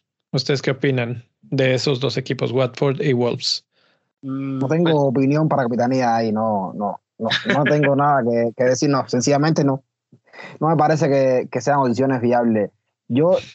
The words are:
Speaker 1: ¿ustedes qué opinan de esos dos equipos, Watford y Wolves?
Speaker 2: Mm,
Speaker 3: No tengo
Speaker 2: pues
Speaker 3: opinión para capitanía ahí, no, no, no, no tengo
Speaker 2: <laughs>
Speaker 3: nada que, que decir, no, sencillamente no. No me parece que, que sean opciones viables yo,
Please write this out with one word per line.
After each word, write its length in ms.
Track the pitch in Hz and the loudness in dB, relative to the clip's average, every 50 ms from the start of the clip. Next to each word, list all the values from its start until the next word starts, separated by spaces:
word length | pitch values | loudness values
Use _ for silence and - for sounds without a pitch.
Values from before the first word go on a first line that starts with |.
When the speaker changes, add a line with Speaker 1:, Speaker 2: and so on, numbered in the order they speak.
| _ _ _ _ _ _ | _ _ _ _ _ _
Speaker 1:
¿ustedes 300 | - 139 - - 143 131 | -4 -2 -2 -2 -2 -2
qué 100 | - 143 | -2 -4
opinan 540 | 131 135 - 139 131 123 120 117 127 120 - _ _ _ | -2 0 0 0 0 0 -2 -4 -6 -10 -12 _ _ _
de 320 | - - 156 135 131 131 127 | -10 -4 -2 0 2 2 2
esos 260 | 120 - 151 139 120 | 0 0 -2 -2 -2
dos 160 | 135 127 - | -2 -4 -4
equipos, 360 | 127 131 - 135 117 131 117 | -4 -6 -6 -4 -4 -4 -2
Watford 500 | 117 131 131 120 - - 147 139 135 143 | 0 0 0 -2 -2 -2 -2 0 0 0
y 100 | 147 151 | 0 0
Wolves? 540 | 127 120 120 120 120 123 - - - - - _ _ _ _ _ _ _ _ _ _ _ | 0 0 0 -2 -2 -4 -4 -6 -6 -6 -8 _ _ _ _ _ _ _ _ _ _ _
Speaker 2:
Mm, 380 | - 135 135 135 135 135 135 131 | -10 -8 -8 -6 -6 -6 -4 -4
Speaker 3:
No 80 | 131 123 | -2 0
tengo 140 | 156 165 175 165 | 0 2 2 2
Speaker 2:
pues 40 | 160 | 2
Speaker 3:
opinión 520 | 147 143 139 120 139 135 135 147 151 160 151 | 2 2 2 2 2 2 2 2 2 2 0
para 140 | 156 139 131 | 0 0 0
capitanía 520 | 117 120 113 120 123 131 131 127 117 113 | 0 0 0 0 0 0 0 0 0 0
ahí, 160 | 117 117 113 | 0 0 0
no, 420 | 107 110 113 110 107 98 95 87 - | -2 -2 -2 -2 -2 -2 -4 -6 -6
no, 280 | 92 104 101 - - _ _ _ - | -6 -6 -6 -6 -8 _ _ _ -8
no, 100 | 110 110 - - - 117 131 | -6 -4 -4 -4 -2 -2 0
no 100 | 135 147 | 0 2
tengo 300 | 208 147 151 147 139 139 | 2 2 2 2 2 2
Speaker 2:
<laughs> 20 | |
Speaker 3:
nada 260 | 135 143 147 143 135 117 | 2 2 2 2 2 0
que, 280 | 120 117 117 117 117 110 | 0 0 0 0 -2 -2
que 80 | - 127 | 0 0
decir, 260 | 127 127 - 151 143 | 0 0 0 0 0
no, 180 | 139 131 113 - | 0 0 -2 -2
sencillamente 560 | - 123 117 143 143 135 147 160 160 - 147 | -2 -2 0 0 2 2 2 2 2 2 0
no. 180 | 139 135 135 - _ _ _ _ _ _ _ _ _ - - - - - - | 0 0 -2 -6 _ _ _ _ _ _ _ _ _ -20 -20 -20 -16 -6 -2
No 80 | 147 156 | 0 2
me 80 | 165 | 2
parece 320 | 143 151 151 - 139 165 143 | 4 4 2 2 2 2 2
que, 400 | 139 139 135 131 127 127 - - | 2 2 2 2 2 0 0 -2
que 100 | - 123 | -6 -4
sean 180 | - 143 143 143 | -2 0 0 2
opciones 420 | 135 127 113 113 135 135 135 123 | 2 0 0 0 0 0 0 0
viables 500 | 120 120 120 120 120 117 110 107 101 - - _ _ _ _ _ _ | 0 0 2 2 2 2 0 0 0 -2 -6 _ _ _ _ _ _
yo, 300 | - 117 131 156 170 190 - - - | -4 0 2 2 2 2 0 -2 -6